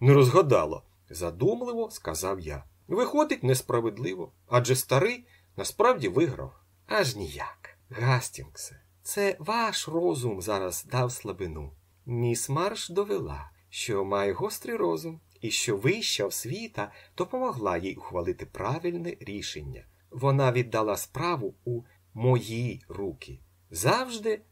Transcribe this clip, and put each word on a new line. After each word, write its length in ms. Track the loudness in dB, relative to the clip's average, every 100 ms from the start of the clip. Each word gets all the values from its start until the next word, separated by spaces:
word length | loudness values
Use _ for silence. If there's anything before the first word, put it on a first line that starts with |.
не 140 | 8
розгадала», 680 | 10 10 8 8 6 4 -4 -10 _ _
задумливо 800 | -8 -6 0 0 2 -2 -4 -6
сказав 500 | -6 -8 -4 -4 -4
я. 240 | -6 -10 -12 _ -4
«Виходить, 540 | 0 2 2 2 2
несправедливо, 920 | 2 0 2 0 0 -4 -6 -6 -10 -14 _
адже 300 | 0 4 2
старий 500 | 2 2 2 -2 -8 _ _ -8
насправді 520 | -8 2 4 4 2
виграв». 440 | 2 2 0 -10 -14 _ _ -4
«Аж 300 | 0 0 -2
ніяк, 640 | -8 -8 -12 -12 -20 -20 _
Гастінгсе, 920 | -2 2 2 0 -10 -16 -14 -16 -16 _ _
це 340 | -8 0 0 0
ваш 500 | -2 -2 0 -2 -2
розум 540 | 0 0 0 -2 -4
зараз 420 | -2 -2 -2 -6
дав 280 | -4 0 0
слабину. 600 | -2 -8 -6 -6 -6 -10 -12 _ _ -6
Міс 420 | -2 0 0 -2
Марш 400 | -2 -2 -4 -4
довела, 600 | -2 -2 -2 -4 -8 -12 _ _
що 360 | -10 -4 -2
має 280 | 0 2 0
гострий 440 | 0 -4 -6 -6 -2
розум 440 | 0 -2 -6 -12 _ _
і 100 | -4
що 260 | -2 0 0
вища 480 | 2 0 0 -2
освіта 680 | -2 -2 -6 -8 -8 -8 -8 -10 -20 -6
допомогла 600 | -4 -2 -2 -2 0 0
їй 180 | -2
ухвалити 520 | -6 -6 -4 -2 -4 -8
правильне 680 | -6 -4 -2 -2 -4 -6 -10
рішення. 640 | -10 -8 -8 -10 -10 -12 -16 _ _
Вона 420 | -2 2 4 4
віддала 440 | 2 0 0 0 0
справу 580 | -4 -4 -2 0 -4 -6
у 180 | -6 -6 -8 _ _
мої 680 | 0 4 4 2 -2 -2 -4 -10
руки. 520 | -6 -6 -6 -12 -18 -20 _ _
Завжди 720 | -2 2 2 0 -4 -2 -4 -6